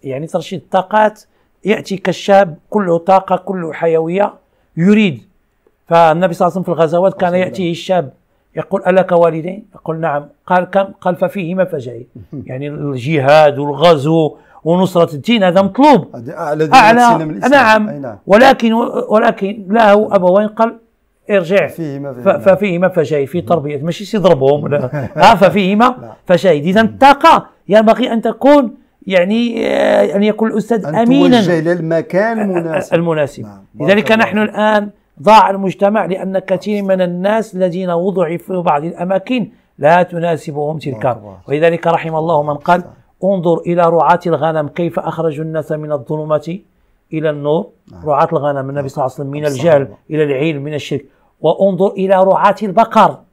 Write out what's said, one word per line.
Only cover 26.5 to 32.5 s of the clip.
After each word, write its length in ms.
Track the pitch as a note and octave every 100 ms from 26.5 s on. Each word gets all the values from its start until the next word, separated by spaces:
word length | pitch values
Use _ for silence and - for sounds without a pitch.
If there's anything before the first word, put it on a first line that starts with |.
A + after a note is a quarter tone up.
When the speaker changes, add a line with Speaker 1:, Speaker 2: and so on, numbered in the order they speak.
| D3+
Speaker 1:
إذا 180 | D3 F#3+
الطاقة 680 | A3+ - C4+ C#4 D#4+ B3 - _ -
ينبغي 440 | G3+ A3 A3+ B3+
أن 80 | A#3
تكون 520 | A#3 A3 B3+ D4 A#3+ - _ _ -
يعني، 600 | F#3 F3+ A3 A#3+ A3+ A3+
آه، 480 | - - G#3 G3+ G3+
أن 80 |
يكون 280 | G#3+ G#3 A3
الأستاذ 340 | A3 G3+ A3+ -
Speaker 2:
أن 100 | D#3+
Speaker 1:
أمينا 460 | A#3 C#4 C4+ B3
Speaker 2:
توجه 180 | F#3 E3+
إلى 120 | D#3
المكان 680 | F3 D#3+ E3 D#3 F3 A3 A3+
المناسب. 540 | G#3